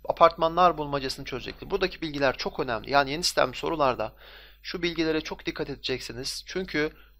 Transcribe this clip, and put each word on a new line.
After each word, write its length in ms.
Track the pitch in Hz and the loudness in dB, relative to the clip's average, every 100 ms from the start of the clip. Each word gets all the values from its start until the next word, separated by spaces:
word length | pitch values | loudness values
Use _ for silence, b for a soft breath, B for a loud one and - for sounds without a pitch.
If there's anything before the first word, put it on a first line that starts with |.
| - | -4
apartmanlar 680 | - 165 170 165 170 180 151 | 6 6 6 0 6 4 4
bulmacasını 460 | 147 143 131 - | -2 -2 -2 -6
çözecektir. 460 | 135 - - - 127 | -8 -8 -8 -12 -4
Buradaki 320 | 196 185 - | -2 -2 -2
bilgiler 340 | 165 143 139 123 | -6 0 2 2
çok 240 | 151 - | -4 -4
önemli. 300 | 135 113 110 | -2 -4 2
Yani 200 | 139 135 | 2 4
yeni 120 | 151 | 0
sistem 320 | 175 - 131 | 0 4 2
sorularda 580 | 123 151 160 135 110 110 - B B B B | 2 -2 2 2 2 -2 -8 B B B B
şu 200 | - 190 | -10 -4
bilgilere 380 | 175 165 160 156 | -4 0 0 0
çok 260 | 151 - - | -2 -8 -8
dikkat 240 | - 147 | -6 -6
edeceksiniz. 760 | 127 - 127 - 117 - - - | -6 -4 -4 -6 -8 -8 -8 -6
Çünkü 460 | 185 190 151 156 b b | -6 -2 -2 -2 b b